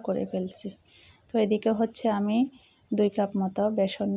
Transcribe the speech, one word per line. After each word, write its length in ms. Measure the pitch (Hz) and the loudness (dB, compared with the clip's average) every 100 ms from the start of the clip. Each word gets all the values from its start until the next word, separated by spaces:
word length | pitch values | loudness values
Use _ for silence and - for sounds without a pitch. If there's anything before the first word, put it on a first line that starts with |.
| 226 | 0
করে 180 | 190 190 | -4 -2
ফেলছি। 360 | 190 185 - 196 - _ - - - _ | -4 -2 -2 -4 -12 _ -20 -20 -20 _
তো 60 | 226 | 0
এদিকে 260 | 208 214 220 214 | 2 2 2 0
হচ্ছে 260 | 226 - 226 208 | 0 0 0 0
আমি 200 | 208 220 269 - _ _ - | 0 2 0 -4 _ _ -6
দুই 180 | 208 208 208 | 0 2 2
কাপ 140 | 202 202 | -2 0
মতো 220 | 190 190 214 214 | -2 0 0 2
বেসন 300 | 196 - 202 | 0 0 -2